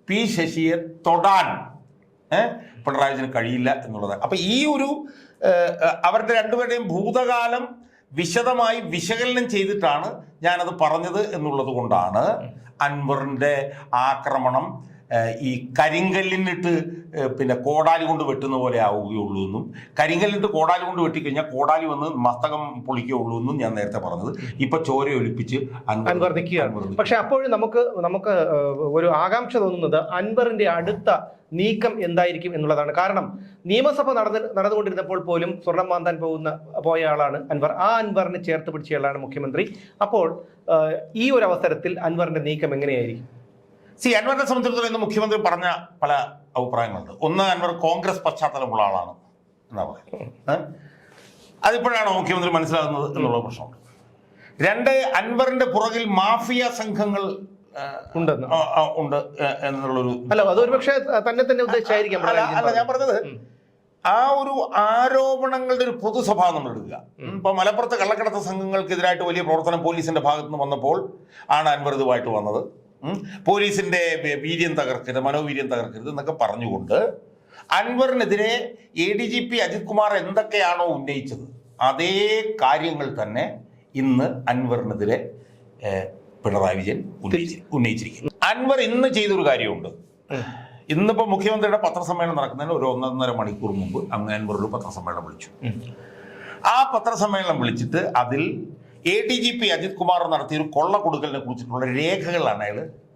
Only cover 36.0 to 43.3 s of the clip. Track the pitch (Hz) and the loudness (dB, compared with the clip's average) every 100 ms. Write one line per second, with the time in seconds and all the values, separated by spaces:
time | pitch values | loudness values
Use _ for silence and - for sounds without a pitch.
36 | 170 160 160 160 156 156 - 160 160 165 | 0 -2 -2 -4 -4 -6 -8 -4 0 2
37 | 160 151 143 139 135 147 147 - 190 226 | 2 2 2 0 -4 0 0 2 2 2
38 | 220 190 180 180 170 160 156 156 147 147 | 0 0 0 -2 -2 -4 -4 -10 -4 -2
39 | 139 139 135 135 139 143 214 - - - | 0 -2 -8 -8 -4 -2 -4 -6 -14 -4
40 | 208 220 165 170 - - - 165 156 165 | 0 2 0 -2 -14 -10 2 4 4 -2
41 | - 220 254 262 202 175 175 151 175 180 | -6 -2 4 4 4 4 0 0 -4 -2
42 | 170 170 170 160 147 151 156 139 143 131 | -2 0 0 0 -2 -2 -2 0 0 0
43 | 117 113 - | -2 -6 -12